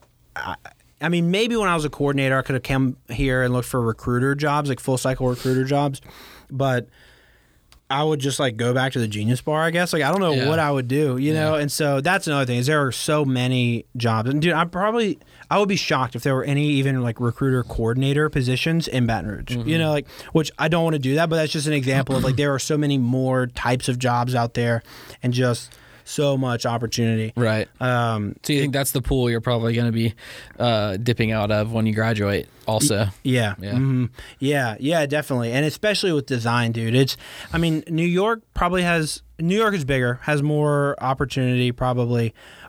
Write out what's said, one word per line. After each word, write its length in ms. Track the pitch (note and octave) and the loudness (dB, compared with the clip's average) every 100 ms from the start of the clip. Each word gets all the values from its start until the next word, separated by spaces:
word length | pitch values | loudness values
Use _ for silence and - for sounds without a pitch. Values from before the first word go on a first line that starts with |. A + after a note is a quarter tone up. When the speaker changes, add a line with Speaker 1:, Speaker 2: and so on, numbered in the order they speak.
| _ _ _ - | _ _ _ -12
Speaker 1:
I, 180 | D#2+ - - - _ - | -10 -10 -14 -20 _ -6
I 80 | D#3 | -2
mean, 220 | F3 E3+ | 0 2
maybe 240 | F#3+ A#3 A#3 | 2 0 0
when 120 | G3 | 0
I 60 | |
was 100 | E3+ | 0
a 60 | D3+ | -2
coordinator, 480 | - C#3+ C#3 C3+ C3+ | -2 0 2 2 0
I 40 | |
could 120 | - | 0
have 80 | C3 | -4
come 340 | - C3+ C3 - - | 0 0 0 -2 -8
here 320 | A2+ C3+ B2+ | -2 0 2
and 100 | B2+ | 2
looked 160 | B2 A#2+ | 0 -2
for 140 | C3 | -2
recruiter 520 | A#2 A2 - B2 C3+ C#3 | 0 -2 -2 0 0 0
jobs, 320 | D3+ D3 D3 | 0 0 0
like, 100 | B2+ | -4
full 160 | - C3 | -2 0
cycle 280 | C3+ C3 B2+ | 0 0 -2
recruiter 360 | B2 C3 B2+ | -2 0 0
jobs. 360 | C3 C#3+ C#3+ C3+ - - - - - | 2 2 0 -4 -14 -20 -20 -20 -10
But 360 | C3+ C3+ B2 G#2 - - - _ _ _ _ _ - - | -2 0 0 -4 -14 -20 -20 _ _ _ _ _ -18 -6
I 140 | C3+ | -2
would 160 | D#3 D3+ | 0 0
just, 220 | C3+ C3+ | -2 0
like, 160 | C3+ A2 | -2 0
go 180 | A#2+ | 0
back 180 | B2 C3 | 2 0
to 40 | B2+ | 0
the 80 | A2+ | -2
Genius 340 | G#2 G#2+ B2 | -2 0 0
Bar, 220 | - D3+ | 0 0
I 80 | E3 | 2
guess. 220 | E3+ F3 | 0 0
Like, 100 | E3 | 0
I 80 | C#3 | 0
don't 100 | F#3 | 2
know 120 | F3+ | 2
Speaker 2:
Yeah. 160 | C#3 C3+ | 2 2
Speaker 1:
what 100 | D#3+ | 2
I 140 | D3+ | 2
would 160 | C#3 B2 | 0 0
do, 300 | C#3 D3+ B2+ | 0 0 0
you 140 | C#3+ | 0
Speaker 2:
Yeah. 80 | D#3 | 2
Speaker 1:
know? 100 | D#3 | 2
And 160 | D#3 D3 | 0 0
so 300 | - D3 C#3 | 0 0 0
that's 260 | D3 F#3+ E3 | 2 0 0
another 180 | C#3+ | 0
thing, 140 | C3 B2 | 0 0
is 80 | B2 | 2
there 180 | D#3 | 2
are 60 | C#3 | 0
so 340 | A#2 - D3+ | -2 0 0
many 600 | C#3 B2+ B2+ B2+ A#2+ A#2 - B2+ | 2 0 2 2 0 -2 -6 -2
jobs. 320 | A#2 A2 A2+ | 0 2 0
And, 140 | D3 | 0
dude, 120 | E3+ | 2
I 100 | D#3+ | 2
probably, 560 | E3+ F3+ G#3 A#3 G#3+ - - - - | 0 0 0 0 0 -4 -10 -14 -2
I 80 | F3+ | 0
would 80 | G#3 | 2
be 80 | F#3+ | 0
shocked 400 | - D3 B2 A#2+ | 0 0 0 -2
if 80 | |
there 100 | C#3+ | 0
were 80 | C3 | 0
any 240 | C3+ C#3+ D3 | 0 0 2
even, 340 | C#3 C3+ C3 | 2 2 0
like, 180 | A#2+ A2+ | -2 0
recruiter 420 | A#2+ - C#3 B2+ | -2 0 0 0
coordinator 640 | A#2+ - A2+ A#2+ C3+ C#3 D3+ | 0 -2 0 0 0 2 2
positions 600 | D3+ B2 C3 E3 E3 D3 | 0 0 0 0 0 0
in 180 | B2+ A#2+ | 0 0
Baton 240 | A2 A2 | 0 -4
Rouge, 140 | G#2 - A#2+ | -8 -6 -4
Speaker 2:
Mm-hmm. 120 | A#2 | -2
Speaker 1:
you 100 | E3 | 0
know, 120 | D#3+ | 2
like, 160 | D3 - - - | 0 -4 -14 -2
which 180 | E3 D3 - | 0 0 0
I 80 | D#3 | 0
don't 160 | E3+ | 2
wanna 160 | E3 D#3 | 2 0
do 160 | C3 | 0
that, 140 | C#3+ E3 | 2 2
but 80 | D#3+ | 0
that's 160 | D#3 | 0
just 160 | D#3+ D3 | -2 0
an 60 | |
example 420 | D3 C3 C3+ C3+ C3 | 0 2 0 2 0
of, 80 | |
like, 100 | B2+ | 0
there 180 | C3 C#3+ | 2 0
are 60 | C3+ | 0
so 180 | - D3+ | 0 0
many 220 | D3 C#3 | 2 2
more 480 | A#2+ B2+ C3 B2+ B2+ | 2 0 2 0 -2
types 420 | - A#2+ B2+ C3 | -2 -2 0 0
of 120 | B2 | -2
jobs 340 | B2+ A#2+ B2 | 0 0 0
out 200 | B2+ A#2 | 0 -2
there 280 | A#2+ A#2 A#2 - - - - | 0 0 0 -4 -20 -20 -6
and 100 | B2+ | -2
just 380 | A#2+ B2+ A#2+ - - - - - | 0 0 0 -6 -20 -20 -20 -10
so 280 | - C#3+ C3+ | -2 0 0
much 280 | C3 A#2+ | 0 -2
opportunity. 680 | B2 A#2 A#2 - A2+ A2+ A2 | -2 -2 -2 0 0 0 -2
Speaker 2:
Right. 320 | A#2 A#2 A2 G#2 - | 0 2 2 -2 -4
Speaker 1:
Um, 560 | B2+ B2 A#2 A2 G2+ - | 0 0 0 -2 -4 -6
Speaker 2:
So 80 | - | -2
you 80 | D3 | 0
think 120 | C#3+ | 2
that's 200 | C3+ C#3 | 0 0
the 100 | C#3 | -2
pool 260 | A#2+ C3+ B2 | 0 2 2
you're 120 | A#2 | 0
probably 340 | A#2+ A#2+ A2+ | 0 0 0
gonna 160 | A#2 A#2 | 0 0
be, 240 | A2+ A2+ A2 - - - - | 0 0 -2 -14 -18 -14 -2
uh, 420 | A#2+ A2+ G#2 F#2+ | 0 2 0 -2
dipping 340 | A#2+ A2+ A2 | 0 0 2
out 180 | A2 G#2 | 0 2
of 220 | G#2+ G#2+ | 0 0
when 120 | A2+ | 0
you 100 | A2 | 0
graduate 520 | G#2+ A2 G#2+ G2+ G2 - - | 2 0 2 0 0 -4 -10
also? 420 | - A2 D3 G#2 G#2 | -2 0 2 2 0
Speaker 1:
Y-, 40 | - | -2
yeah. 300 | C3+ B2+ A2 F#2+ | -2 0 0 -4
Speaker 2:
Yeah. 120 | G2 | -4
Speaker 1:
Mm-hmm. 320 | A#2+ C3+ B2+ B2 - - - | -2 0 0 -2 -6 -18 -6
Yeah, 380 | C3+ D3 B2 G#2+ | -2 0 -2 -2
yeah, 260 | C3+ E3 C#3+ | 0 0 2
definitely. 440 | D3 D3+ B2+ A#2 | 0 -2 -2 0
And 160 | B2+ D3+ | 0 0
especially 460 | - G#3+ G3+ F#3+ | 0 0 0 0
with 140 | D#3 B2+ | 0 0
design, 440 | B2+ A#2 A#2+ A#2 | -2 0 2 2
dude. 240 | A#2 A2+ | 0 2
It's, 220 | B2 C3+ - - - - | 2 2 0 -12 -18 -6
I 60 | E3 | -2
mean, 240 | E3+ D#3 - | 0 0 -2
New 180 | D#3+ F3 | -2 0
York 360 | F3 G#3 A3+ _ | 2 0 -2 _
probably 280 | - F3 F#3 | -2 0 2
has, 400 | F3 E3+ D#3 - - - | 2 0 -2 -6 -12 -6
New 160 | E3 G3+ | -2 2
York 180 | A3 | 2
is 100 | G3+ | 0
bigger, 360 | C3+ C3+ B2 B2 | 0 0 2 0
has 220 | - D3 | 0 0
more 500 | D3 D3+ D3 D3 C#3+ C#3 | 2 2 2 2 0 0
opportunity 720 | B2+ C3+ C#3 - B2+ B2 B2 | -2 -2 -2 0 0 2 0
probably, 600 | A#2+ B2+ B2 A#2+ A#2+ A2+ - - - | 0 0 0 0 0 0 -4 -20 -20